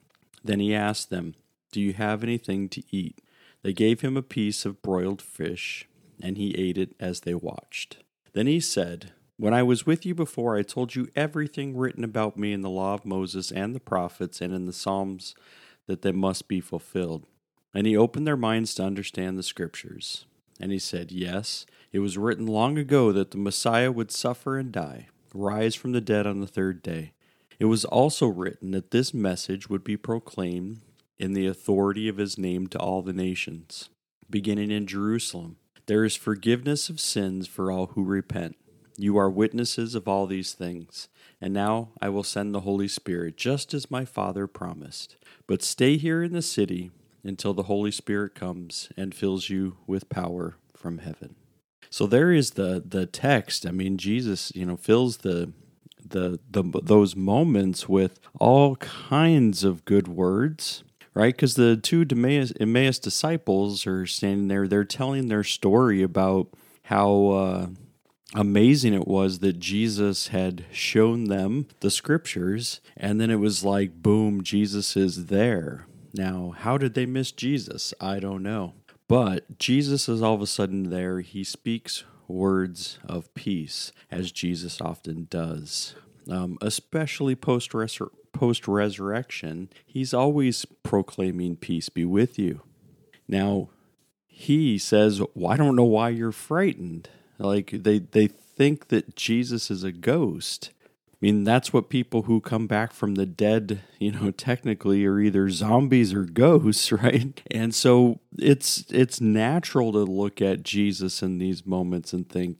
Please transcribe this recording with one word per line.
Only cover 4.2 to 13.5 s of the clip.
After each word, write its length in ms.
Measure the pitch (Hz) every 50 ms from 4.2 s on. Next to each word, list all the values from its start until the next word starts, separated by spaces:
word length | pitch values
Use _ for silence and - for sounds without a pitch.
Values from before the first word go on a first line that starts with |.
piece 420 | 127 - - 113 107 104 104 - -
of 180 | 104 98 -
broiled 380 | - 101 95 92 90 95 101 95
fish, 680 | - - - - 80 - 90 92 - - - - - _ _ _ _ _ _ -
and 140 | - 92 95
he 180 | 104 101 101 -
ate 240 | - 95 90 90 95
it 160 | 95 - _ -
as 220 | 95 90 87 -
they 120 | - 87 87
watched. 640 | 85 - - - - - _ - - - - - - _ _ _ _ _ _ -
Then 120 | 98 110
he 140 | 135 156 170
said, 520 | 156 - - 101 90 87 85 85 - 95 - _ _ _ _
"When 180 | - 107 104 117
I 80 | 123
was 240 | 123 123 123 113 -
with 180 | 156 160 170 -
you 100 | 185 180
before, 420 | 170 165 - - - 117 120 110
I 60 | 104
told 320 | 101 - - 131 127 117 -
you 140 | 127 123 - -
everything 600 | 143 151 151 151 156 151 143 - 151 139 139 131
written 280 | 127 127 127 - - 117
about 320 | 113 104 113 107 104 -
me 160 | 101 104 104
in 80 | 104 98
the 100 | 98 95
law 240 | 92 95 95 98 101
of 100 | 101 -
Moses 460 | 110 98 95 95 90 92 95 90 -